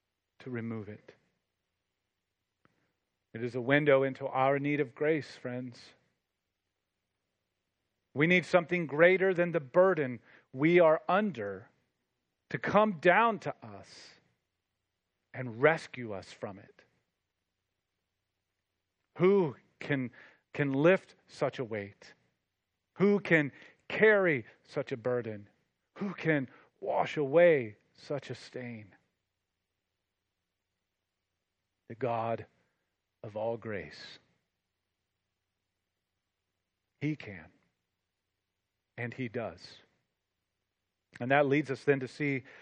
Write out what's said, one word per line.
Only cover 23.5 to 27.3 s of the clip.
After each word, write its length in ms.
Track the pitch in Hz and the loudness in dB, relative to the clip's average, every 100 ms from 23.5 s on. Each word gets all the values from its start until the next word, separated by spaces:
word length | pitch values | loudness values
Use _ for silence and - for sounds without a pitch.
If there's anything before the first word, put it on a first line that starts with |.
| - - _ - | -8 -20 _ -8
carry 580 | - 214 208 185 135 - - | 2 4 4 2 0 -4 -18
such 260 | - 151 135 | -12 -8 -6
a 60 | 127 | -6
burden? 500 | 123 123 117 104 101 _ _ _ _ - | -4 -4 -6 -12 -16 _ _ _ _ -10
Who 160 | 202 | -10
can 340 | 170 156 147 127 - _ _ | -6 -2 -2 -4 -12 _ _
wash 360 | - - 143 156 | -4 -2 -2 -4
away 580 | 139 | 2